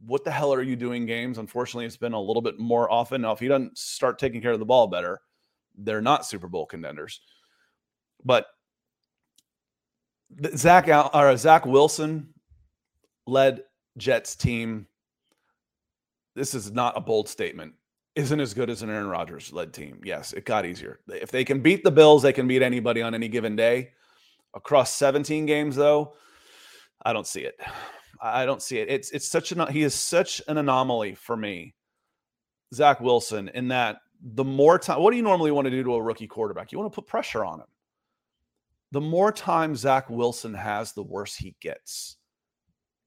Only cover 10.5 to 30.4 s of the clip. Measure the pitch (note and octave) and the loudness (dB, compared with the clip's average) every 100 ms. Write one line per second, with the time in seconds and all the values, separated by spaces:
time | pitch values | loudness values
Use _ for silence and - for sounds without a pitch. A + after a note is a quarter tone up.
10.5 | C#3 D#3+ F3+ E3 D3 C#3 D3+ C#3+ B2 D#3 | 0 6 6 8 4 4 6 6 6 6
11.5 | D#3+ B2+ C3+ D3+ - D#3 D#3 C#3+ _ _ | 6 8 6 6 2 -6 -6 -10 _ _
12.5 | _ _ _ _ _ _ _ - C3 C3+ | _ _ _ _ _ _ _ -2 4 4
13.5 | A#2+ - _ _ B2 B2+ A#2 - - B2+ | 2 -14 _ _ -6 0 0 -2 -6 -4
14.5 | A#2 A2+ G#2+ F#2+ _ _ _ _ _ _ | -4 -6 -8 -12 _ _ _ _ _ _
15.5 | _ _ _ _ _ _ _ _ - C#3 | _ _ _ _ _ _ _ _ -8 -6
16.5 | C3 G2+ A#2 A#2+ A2 G#2 A2 G#2 - F2+ | -6 -8 -4 -2 -4 -2 -2 -2 -8 -10
17.5 | E2 D#2+ _ _ _ _ D#3 C3+ D3+ B2+ | -10 -18 _ _ _ _ -6 -2 -2 -2
18.5 | G#2 A#2 A2 A2 G#2+ G2+ F2 E2+ D2 - | -4 -6 -6 -8 -8 -6 -6 -8 -12 -14
19.5 | E2 D#2+ D2+ D2 - F#2+ D2+ - - - | -10 -10 -12 -18 -16 -10 -10 -10 -12 -4
20.5 | G#2+ F2 F#2 - - - F#2 - B2+ B2+ | -2 -2 -8 -14 -18 -14 -12 -6 -4 0
21.5 | C3+ D3+ F#3+ F#3 C#3+ D3+ D3+ C3+ C3 B2+ | 2 2 4 4 10 12 12 8 4 2
22.5 | B2+ B2+ B2 A#2 A2+ A#2 A2+ A2+ A#2 A2 | 2 2 0 0 -2 -2 -4 -4 -4 -4
23.5 | G#2+ A#2 B2+ B2+ _ _ _ _ _ _ | 2 2 2 -2 _ _ _ _ _ _
24.5 | - - C#3 A#2+ - C#3 C#3+ C#3+ D#3 D3+ | -18 2 2 4 2 2 2 -2 -4 0
25.5 | D3+ D3+ C3+ D3 D3 D3 - _ _ _ | 0 -2 2 4 4 0 -12 _ _ _
26.5 | - - - _ _ A2+ A2 - F2 C2+ | -20 -20 -20 _ _ -4 -4 -6 -10 -10
27.5 | - - - - - _ - A2+ A#2+ C3 | -12 -16 -14 -16 -20 _ -12 -6 -4 -2
28.5 | C3 - A#2+ G#2+ C3+ - C#3+ - E3 - | -4 -6 -6 -4 -4 -6 -10 -4 -4 -4
29.5 | F3 D#3+ C#3+ D3 - - E3+ F3 - | -4 -4 0 -2 -2 0 0 0 -6